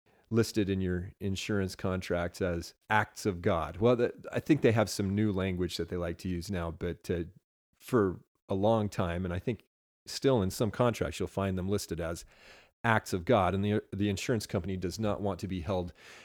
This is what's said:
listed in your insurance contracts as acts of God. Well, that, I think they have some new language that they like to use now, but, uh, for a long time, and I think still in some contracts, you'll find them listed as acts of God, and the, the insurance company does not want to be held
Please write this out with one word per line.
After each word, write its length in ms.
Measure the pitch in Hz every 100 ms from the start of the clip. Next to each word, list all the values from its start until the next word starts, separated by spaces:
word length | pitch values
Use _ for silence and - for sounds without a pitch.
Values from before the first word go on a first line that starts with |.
| _ _ -
listed 380 | 113 107 - 98
in 120 | 95
your 320 | 92 90 92 -
insurance 560 | 101 95 - 104 95 -
contracts 680 | 98 92 - 87 87 -
as 320 | 92 85 - - -
acts 380 | 107 107 - 107
of 160 | 87
God. 340 | 104 85 78 87
Well, 200 | 113 123
that, 180 | 113 - -
I 80 | -
think 220 | - 151
they 100 | 123
have 180 | 110 101
some 240 | - 98
new 160 | 101 107
language 460 | 95 95 90 87 -
that 140 | 82
they 60 | 90
like 220 | 85 85
to 100 | 92
use 220 | 87 82
now, 200 | 92 85 82
but, 320 | 87 82 -
uh, 140 | 87 82 - _ _ _ _
for 420 | - 127 98 85 - _ -
a 60 |
long 340 | 98 104 113 104
time, 360 | - 90 87
and 80 | 92
I 60 | 87
think 260 | - 110 _ _ _ _ -
still 360 | - 139 127
in 80 | 95
some 200 | - 113
contracts, 500 | - 123 110 78 -
you'll 80 | 90
find 280 | - 98 92
them 120 | 92
listed 320 | 101 - 82
as 240 | 82 85 - _ - - - _
acts 280 | 117 107 -
of 120 | 95
God, 300 | 87 117 90
and 100 | 95
the, 180 | 104 104 -
the 160 | 101 104
insurance 380 | 95 - 117 -
company 300 | 104 92 92
does 220 | 90 85
not 220 | 107 90
want 180 | 101 90
to 80 | 95
be 120 | 92
held 320 | 80 95 87 - - -